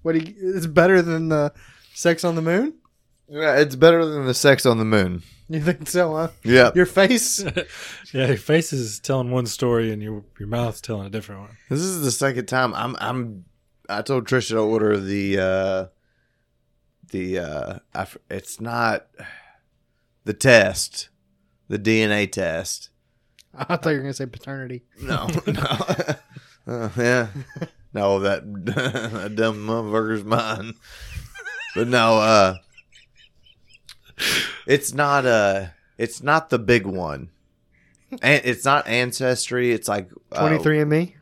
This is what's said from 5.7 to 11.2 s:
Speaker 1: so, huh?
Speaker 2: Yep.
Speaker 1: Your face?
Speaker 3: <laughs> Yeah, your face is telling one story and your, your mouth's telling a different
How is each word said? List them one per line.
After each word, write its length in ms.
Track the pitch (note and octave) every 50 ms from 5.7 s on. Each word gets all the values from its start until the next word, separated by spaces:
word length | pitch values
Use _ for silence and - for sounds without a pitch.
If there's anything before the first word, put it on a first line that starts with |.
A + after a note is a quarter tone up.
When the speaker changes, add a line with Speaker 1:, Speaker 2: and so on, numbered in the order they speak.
| F3 - D3+ -
Speaker 1:
so, 260 | - F3+ F3+ E3 D#3
huh? 120 | D#3 E3 D#3 - _
Speaker 2:
Yep. 320 | _ A2+ A#2+ C3 B2 A2+ -
Speaker 1:
Your 120 | F3 F3+
face? 580 | F3+ - - G3 - B3+ A3+ - - - - G3+ D#3+
Speaker 3:
<laughs> 60 | - F#3 D#3+ - - - - - - - - - -
Yeah, 140 | C3 C3 B2+
your 80 | C3+ -
face 340 | - - D3+ E3 D#3+ -
is 280 | D3+ C3+ A#2+ A2 G#2 -
telling 300 | - - C3+ C3 B2+ B2
one 120 | B2+ B2+ A#2+
story 480 | A2+ - - C3 B2 A#2+ A#2 A2+ A2+
and 80 | G#2+ G#2+
your, 220 | G#2+ G#2+ A2 G#2 G#2 _ _ -
your 80 | G2+ G#2
mouth's 320 | A2+ A#2+ A#2+ A#2 A2 -
telling 240 | - - A2+ G2+ G2
a 40 | G2
different 300 | G2+ A2